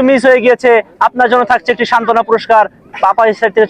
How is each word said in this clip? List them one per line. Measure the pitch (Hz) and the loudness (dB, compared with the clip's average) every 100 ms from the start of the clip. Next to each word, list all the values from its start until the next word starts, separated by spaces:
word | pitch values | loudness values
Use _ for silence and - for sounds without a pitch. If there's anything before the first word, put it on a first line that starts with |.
| 254 | 2
মিস | 269 262 | 2 2
হয়ে | 254 240 | 2 2
গিয়েছে। | 233 247 233 - - 220 | 0 2 0 -2 -4 -4
আপনার | 247 247 | 0 0
জন্য | 247 240 | 0 0
থাকছে | 240 - | -2 -2
একটি | 240 220 | -4 -2
সান্ত্বনা | 240 226 226 226 | -2 0 -2 -2
পুরস্কার। | 226 - 220 196 _ _ - 190 | -2 0 0 0 _ _ -4 -2
আপা | 196 226 | 0 -2
এই | 208 | -2
সাইড | 226 | -2
থেকে | 220 | -2